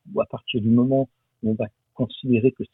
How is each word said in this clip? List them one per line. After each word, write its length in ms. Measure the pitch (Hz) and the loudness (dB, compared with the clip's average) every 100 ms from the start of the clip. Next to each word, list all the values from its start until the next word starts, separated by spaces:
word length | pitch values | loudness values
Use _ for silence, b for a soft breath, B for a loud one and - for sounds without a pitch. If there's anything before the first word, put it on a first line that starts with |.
| - | -10
où 80 | - | -6
à 40 | 113 | -4
partir 360 | 120 - 123 | -6 -6 -4
du 80 | 107 | 2
moment 380 | 117 123 135 135 _ _ _ | 4 4 2 -2 _ _ _
où 80 | 110 | -4
on 20 | |
va 140 | 110 110 - _ | -2 -4 -8 _
considérer 580 | - 120 - 131 120 127 | -6 -6 -6 0 2 2
que 120 | - - | 0 -8